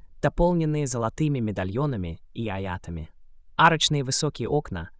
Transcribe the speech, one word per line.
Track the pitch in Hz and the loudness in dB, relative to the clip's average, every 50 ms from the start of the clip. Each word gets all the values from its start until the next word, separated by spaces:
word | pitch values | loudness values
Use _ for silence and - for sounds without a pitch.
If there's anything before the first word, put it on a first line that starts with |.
| - - - - | -20 -20 -12 -2
дополненные | - 143 - - 170 175 180 170 160 151 151 151 147 | -2 -2 2 4 4 4 4 2 2 2 0 0 0
золотыми | 131 120 120 117 113 - - 160 151 143 127 | 0 0 0 0 -2 0 0 0 0 2 0
медальонами | 113 107 98 92 95 95 95 120 147 147 131 101 90 85 82 - - - - | 0 -2 -2 -2 -4 -2 0 0 0 0 0 -2 -4 -6 -6 -10 -14 -14 -10
и | - 117 107 | -6 -6 -4
аятами. | 95 95 98 95 90 87 - - 85 80 78 - - - - - - - - - - | -4 -4 -4 -6 -6 -8 -8 -8 -8 -8 -8 -10 -14 -20 -20 -20 -20 -20 -20 -8 2
Арочные | - 160 170 165 151 - - 151 143 135 | 6 6 6 6 4 2 2 2 0 0
высокие | 123 131 - - 147 - - 120 107 | 0 0 2 2 0 -2 -4 -4 0
окна | - 151 - - - 87 82 - - - | 0 0 -2 -2 -8 -8 -8 -10 -14 -20